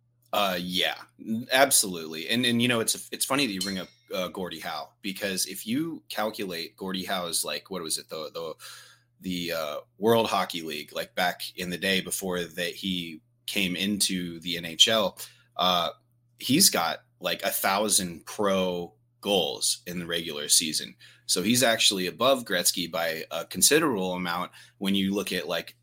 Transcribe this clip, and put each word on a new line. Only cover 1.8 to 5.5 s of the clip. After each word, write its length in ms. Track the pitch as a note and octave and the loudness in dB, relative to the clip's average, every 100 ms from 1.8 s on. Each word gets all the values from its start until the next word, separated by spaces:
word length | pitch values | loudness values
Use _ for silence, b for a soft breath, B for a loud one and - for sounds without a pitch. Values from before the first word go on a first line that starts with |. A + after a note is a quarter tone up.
| G#2 E2+ D#2+ D#2+ E2 | 2 -2 -6 -6 -2
And, 180 | A#2 B2 | 0 2
and, 160 | A#2 | 4
you 60 | B2 | 4
know, 140 | A#2 | 4
it's, 260 | G#2+ G2 - | 0 -2 -6
it's 100 | B2 | -4
funny 240 | - C3+ B2+ | 0 2 0
that 60 | |
you 80 | F#2 | -2
bring 180 | F#2+ F#2+ | -4 -4
up, 80 | E2+ _ - | -8 _ -8
uh, 140 | F#2+ F2+ | -4 -4
Gordie 320 | G2 F2 D#2+ | -4 -8 -8
Howe, 300 | E2+ D#2 C#2+ _ | -8 -8 -10 _
because 440 | G2+ F#2+ G2+ F#2 | -6 -2 -2 -2
if 200 | - | -4